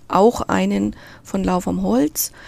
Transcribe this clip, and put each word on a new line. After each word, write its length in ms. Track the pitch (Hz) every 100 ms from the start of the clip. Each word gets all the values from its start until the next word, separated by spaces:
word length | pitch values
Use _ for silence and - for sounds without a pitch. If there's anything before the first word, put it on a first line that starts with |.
| -
auch 320 | 180 220 -
einen 540 | - 185 190 202 208 - - -
von 220 | - 196
Lauf 240 | 185 180 185
am 140 | 175
Holz 500 | 190 240 294 - - -